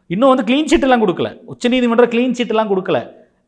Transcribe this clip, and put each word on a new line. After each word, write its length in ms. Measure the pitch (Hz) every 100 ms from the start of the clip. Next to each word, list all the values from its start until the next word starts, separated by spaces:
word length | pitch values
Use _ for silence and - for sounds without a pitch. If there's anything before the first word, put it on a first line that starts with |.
| -
இன்னும் 280 | 180 262
வந்து 200 | 262 214
கிளீன் 100 | 269
சீட் 180 | 311 330
எல்லாம் 260 | 269 247 214
கொடுக்கல, 300 | 160 113 - -
உச்சநீதிமன்றம் 640 | - 240 254 240 233 233
கிளீன் 200 | 233 254
சீட் 180 | 247 233
எல்லாம் 280 | 220 220 190
கொடுக்கல. 320 | 185 143 - - _ _